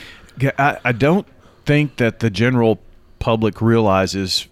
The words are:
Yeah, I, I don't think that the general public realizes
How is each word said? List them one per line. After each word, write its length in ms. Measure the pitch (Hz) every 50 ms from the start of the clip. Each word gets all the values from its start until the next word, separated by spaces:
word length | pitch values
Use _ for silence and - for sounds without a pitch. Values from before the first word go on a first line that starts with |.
| - - - - - - - -
Yeah, 120 | 135 135 - -
I, 320 | 139 143 - - - 123
I 20 |
don't 340 | 120 104 135 147 180 202 - - - - - - _ _ -
think 320 | - 147 147 147 143 -
that 220 | - 120 113 - -
the 100 | 113 113
general 540 | 92 92 117 127 127 120 117 110 104 - - - - - _ - - -
public 440 | - 123 113 110 113 104 - -
realizes 840 | 113 113 117 117 110 101 95 95 95 85 90 98 95 90 - - - -